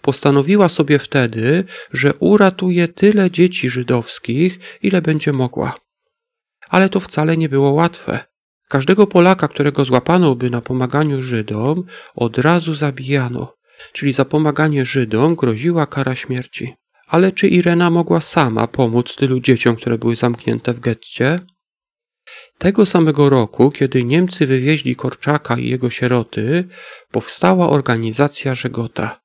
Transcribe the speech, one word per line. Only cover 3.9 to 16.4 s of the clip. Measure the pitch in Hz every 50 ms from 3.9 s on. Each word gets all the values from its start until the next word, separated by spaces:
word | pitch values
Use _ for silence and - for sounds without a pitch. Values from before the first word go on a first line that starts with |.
| 131 120 113 - - - - - 117 139 170 185 180 - - - - _
ile | - 202 190 180
będzie | 165 165 156 151 - 156
mogła. | 143 131 127 123 - - - - - - _ _ _ _ _ _ _ _ _ _ _ _ _ _ _ _ - _
Ale | - 185 190 190
to | 196 190
wcale | 185 - - 151 151 160 165
nie | 165 160 147
było | 135 139 139 139
łatwe. | 139 151 170 170 - - - - - 131 - _ _ _ _ _ _ _ _ _
Każdego | - 139 135 - 190 208 208
Polaka, | 196 - 180 170 185 190 185 - 143
którego | - - 139 147 143 - 139
złapano | 127 127 123 - - 170 185 180 151 127
by | 120 127 123
na | 120 120
pomaganiu | 113 - 131 127 127 120 - 147 156 151 139 131
Żydom, | 131 127 123 113 107 104 104 107 113 139 156 180 180 - - - - - _
od | - 120 113 110 -
razu | 127 156 170 175 170 165 156
zabijano. | 139 151 143 135 131 131 131 143 139 127 120 123 - - - _ _ _ _ _ _ - -
Czyli | _ - 147 143
za | 123 - 135
pomaganie | 131 - 151 156 151 143 147 156 156 147 139 127
Żydom | - - 135 123 107 113 110 135 160 170
groziła | 160 - 123 110 107 135 175 170 165 147
kara | - - 139 131 131 127
śmierci. | - - - 127 123